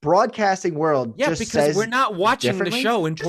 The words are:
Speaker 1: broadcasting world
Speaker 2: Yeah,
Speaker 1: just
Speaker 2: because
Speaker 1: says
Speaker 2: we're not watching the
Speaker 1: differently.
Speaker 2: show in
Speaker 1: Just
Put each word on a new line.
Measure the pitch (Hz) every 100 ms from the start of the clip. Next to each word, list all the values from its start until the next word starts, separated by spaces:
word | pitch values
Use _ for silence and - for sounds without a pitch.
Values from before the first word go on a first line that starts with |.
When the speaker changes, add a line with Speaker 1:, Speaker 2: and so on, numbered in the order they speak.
Speaker 1:
broadcasting | 143 180 233 226 208 190 185 151
world | 160 143 120 113
Speaker 2:
Yeah, | 285
Speaker 1:
just | 165
Speaker 2:
because | 226
Speaker 1:
says | - 147 165
Speaker 2:
we're | 226
not | 247 254 196
watching | 202 247 240
the | 190 185
Speaker 1:
differently. | 226
Speaker 2:
show | 254 233 160
in |
Speaker 1:
Just | 160